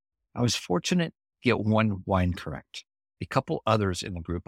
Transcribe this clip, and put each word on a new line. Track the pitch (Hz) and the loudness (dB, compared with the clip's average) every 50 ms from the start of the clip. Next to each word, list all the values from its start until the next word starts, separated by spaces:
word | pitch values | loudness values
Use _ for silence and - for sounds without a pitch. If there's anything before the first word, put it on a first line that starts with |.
| _ _ _ _ _ _ - | _ _ _ _ _ _ -4
I | - 120 | 0 0
was | 120 - | 0 0
fortunate | - - - 180 175 - - 185 180 170 160 - _ _ _ _ _ - | 0 -2 -2 -2 -2 0 0 0 0 0 -2 -6 _ _ _ _ _ 2
to | 123 | 2
get | 110 - | 2 2
one | 107 110 107 110 110 110 101 95 95 | 2 2 4 4 4 2 0 -2 -2
wine | - 98 92 90 90 90 | 0 2 2 4 2 0
correct. | 92 - - - - - _ - - - _ _ _ _ _ _ - | -2 -6 -10 -10 -12 -12 _ -18 -18 -18 _ _ _ _ _ _ -12
A | - | -8
couple | - - 143 - - 160 139 - | -4 -2 -2 0 0 -2 -2 2
others | 110 110 110 104 95 90 - - | 2 2 4 2 0 -2 -2 -6
in | 107 95 | -8 -8
the | 85 | -8
group | 82 - 85 87 - | -6 -6 -6 -6 -6